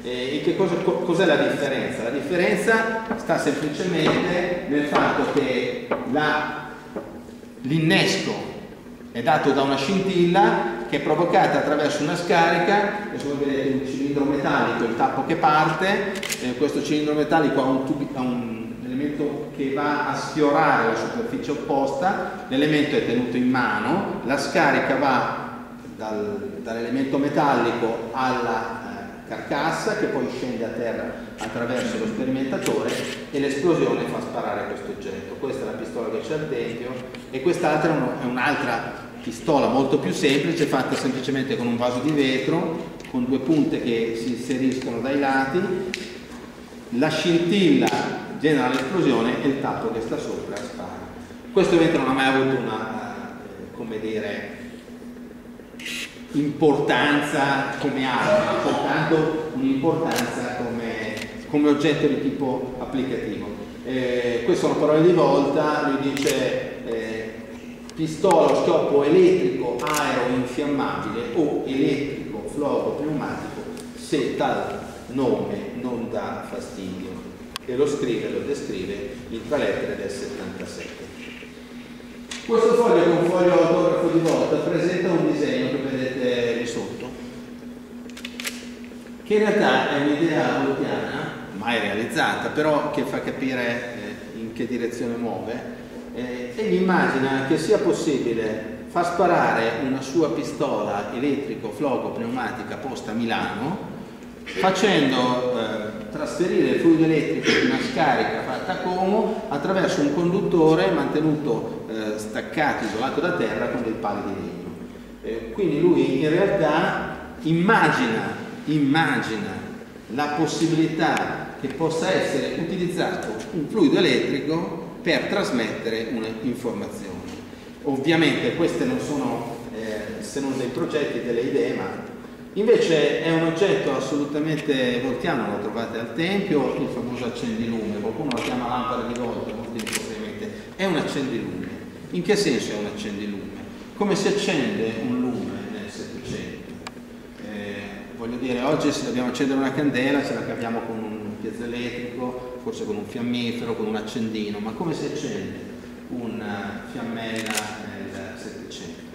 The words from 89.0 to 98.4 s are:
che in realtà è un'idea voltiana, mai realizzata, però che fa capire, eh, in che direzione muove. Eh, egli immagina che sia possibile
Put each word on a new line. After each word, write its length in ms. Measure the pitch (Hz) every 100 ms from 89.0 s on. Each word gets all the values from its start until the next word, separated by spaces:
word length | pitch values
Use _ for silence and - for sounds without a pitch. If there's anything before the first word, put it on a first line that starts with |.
| - -
che 100 | - 208
in 40 |
realtà 560 | 208 - 139 131 - 143
è 60 |
un'idea 600 | 147 147 165 - 127 131 139
voltiana, 640 | 135 - 117 110 113 - - - 95
mai 220 | 113 120
realizzata, 680 | 101 101 117 160 123 101 117
però 420 | - 156 147 147
che 140 | -
fa 180 | 123 131
capire, 640 | - 123 135 127 120 117 - 120 104 - -
eh, 60 | 113
in 120 | 113
che 120 | - 117
direzione 500 | 120 117 - 123 117
muove. 440 | 117 95 98 120 - - - - - -
Eh, 380 | 123 - 123 -
egli 260 | 214 180
immagina 640 | 185 170 135 135 135 135 135
che 120 | 156
sia 180 | - 208
possibile 1000 | 175 151 165 131 117 113